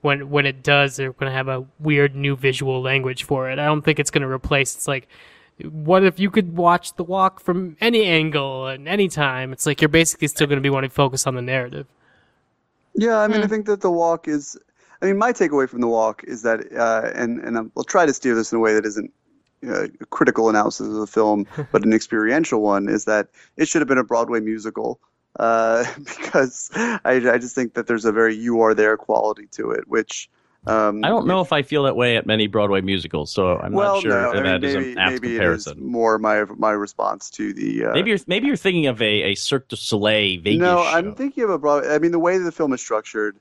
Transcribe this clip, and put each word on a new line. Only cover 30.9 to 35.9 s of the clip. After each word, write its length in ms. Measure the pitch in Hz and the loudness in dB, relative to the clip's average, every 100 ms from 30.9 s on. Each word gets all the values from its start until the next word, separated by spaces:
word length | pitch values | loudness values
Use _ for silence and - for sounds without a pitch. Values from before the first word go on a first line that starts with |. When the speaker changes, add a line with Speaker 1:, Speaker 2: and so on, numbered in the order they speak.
| 104 | 0
Speaker 4:
I 40 | 123 | 0
don't 180 | 220 - | 0 2
know 140 | 185 | 0
Speaker 2:
if 80 | 175 | 2
Speaker 4:
if 40 | |
I 100 | 156 | 0
feel 220 | 135 147 | 0 0
that 120 | 139 95 | 0 2
way 200 | 123 117 | 2 2
at 80 | - | 0
many 200 | 110 107 | 0 2
Broadway 320 | 107 104 98 | 2 2 2
musicals, 500 | 95 95 82 78 73 | 0 -2 -2 -6 -4
so 240 | - 92 87 | 0 0 0
I'm 140 | 78 | 0
Speaker 2:
Well, 220 | 98 101 | 0 2
Speaker 4:
not 80 | 98 | 0
sure 80 | 110 | 2
Speaker 2:
no, 180 | - - | 0 0
Speaker 4:
if 40 | |
Speaker 2:
I 80 | - | 0
mean, 20 | |
Speaker 4:
that 200 | 92 92 | 0 0
is 100 | 139 139 | 0 -2
Speaker 2:
maybe, 160 | 131 | -4
Speaker 4:
an 60 | 123 | 0
apt 120 | 95 | 0
Speaker 2:
maybe 160 | 127 120 | 0 -4
Speaker 4:
comparison. 420 | 117 90 80 78 73 | 0 2 0 -4 -12
Speaker 2:
it 20 | |
is 40 | |
more 340 | 67 | -6